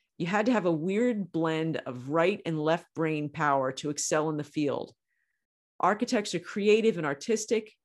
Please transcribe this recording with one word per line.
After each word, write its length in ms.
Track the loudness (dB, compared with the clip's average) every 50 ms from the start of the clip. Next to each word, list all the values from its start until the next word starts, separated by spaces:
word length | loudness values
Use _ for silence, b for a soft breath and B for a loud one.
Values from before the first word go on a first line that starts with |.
| _ _ _ -10
You 100 | -6 -2
had 180 | 0 0 2
to 60 | 2 2
have 140 | 2 2
a 40 | 2
weird 640 | 0 0 0 -2 0 2 2 2 0 0 -4 -4 -2
blend 460 | -2 0 0 0 0 -2 -2 -2 -4
of 320 | -6 -8 -10 -10 -6 -2
right 300 | 0 2 2 2 2 0 -4
and 160 | -4 -4 -2 0
left 240 | 2 0 0 -2 _ -6
brain 340 | -2 -2 -2 0 -2 -4 -6
power 440 | -4 0 2 2 2 2 2 0 -2
to 180 | -4 -6 -6
excel 400 | -4 -4 -4 0 0 0 0 0
in 60 | -2
the 80 | -4 -6
field. 480 | -6 -4 -2 -2 0 -2 -2 -6 -10 -14 _ _ _ _ _ _ _ _ _ _ _ _ _ _ _ _ 0
Architects 520 | 2 2 2 2 0 0 0 -2 -2 -2 -4
are 20 | -6
creative 580 | -6 -6 -6 0 4 6 6 6 6 4 2
and 100 | 2 0
artistic, 640 | -2 -4 -4 -2 -2 -2 -2 0 0 -2 -2 -2 -6 -16 _